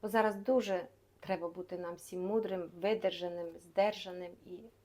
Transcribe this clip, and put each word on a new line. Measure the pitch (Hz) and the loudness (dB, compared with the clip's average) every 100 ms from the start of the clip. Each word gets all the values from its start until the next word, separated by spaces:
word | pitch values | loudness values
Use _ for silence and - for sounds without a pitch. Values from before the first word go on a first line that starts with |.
Бо | 214 | 4
зараз | 220 214 202 | 4 4 2
дуже | 202 254 202 185 175 _ _ _ | 4 4 4 -2 -2 _ _ _
треба | - 185 170 | -4 -2 -2
бути | 175 180 175 | -6 -8 -6
нам | 175 170 | -6 -10
всім | - 180 180 | -8 -4 0
мудрим, | 220 214 190 170 175 | 0 0 -4 -4 -2
видержаним, | 196 220 190 175 175 175 170 165 | 0 2 2 0 -4 -4 -8 -10
здержаним | 175 - 208 208 196 180 180 - - | -4 4 4 2 -8 -8 -10 -12 -14
і | 180 226 _ | -14 -14 _